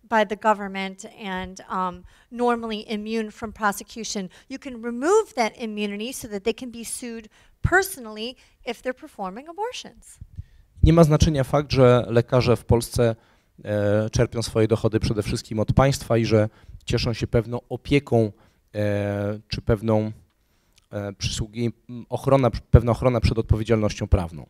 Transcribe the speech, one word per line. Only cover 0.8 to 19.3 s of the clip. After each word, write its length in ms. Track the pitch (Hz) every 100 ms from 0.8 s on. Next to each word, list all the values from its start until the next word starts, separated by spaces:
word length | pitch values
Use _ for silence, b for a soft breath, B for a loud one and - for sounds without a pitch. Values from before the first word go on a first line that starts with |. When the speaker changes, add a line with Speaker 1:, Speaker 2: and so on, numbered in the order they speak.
| 190 190 214 -
Speaker 1:
and, 360 | 202 185 185 190 -
um, 340 | 196 185 180 180 b b
normally 500 | 233 240 240 226 214
immune 500 | - 208 214 226 214
from 220 | - 220
prosecution. 760 | - 214 196 - - 214 214 185 b b
You 100 | 269
can 240 | 285 240
remove 520 | 240 240 294 427 415
that 180 | - 220 -
immunity 540 | 220 208 208 202 226
so 160 | 269 240
that 160 | 208
they 100 | 208
can 160 | 226 262
be 140 | 233
sued 440 | 226 - 247 226 220 b b _
personally 760 | - 359 381 - 226 214 233 262 b b -
if 160 | 233
they're 180 | 254 254
performing 480 | 302 - 190 196 302
abortions. 720 | 339 440 - - 226 - - - - B B B -
Speaker 2:
Nie 100 | -
ma 120 | 165
znaczenia 400 | 160 151 - 147
fakt, 280 | 127 147 143
że 340 | 131 123 123 101
lekarze 480 | 117 - 127 120 113
w 80 |
Polsce, 520 | - 120 - - 117 113 b b b _
e, 460 | 104 104 104 104 110
czerpią 320 | - 120 120
swoje 260 | 110 113 110
dochody 320 | 110 113 107
przede 220 | - 107
wszystkim 380 | 104 120 - 110
od 120 | 104
państwa 440 | - 135 135 - 117
i 60 |
że 240 | 113 107 107 b b b
cieszą 280 | - 120 123
się 140 | 113 -
pewną 340 | 120 110 120 _
opieką, 640 | 127 - 143 139 120 110 - b b _
e, 640 | 104 104 101 101 101 101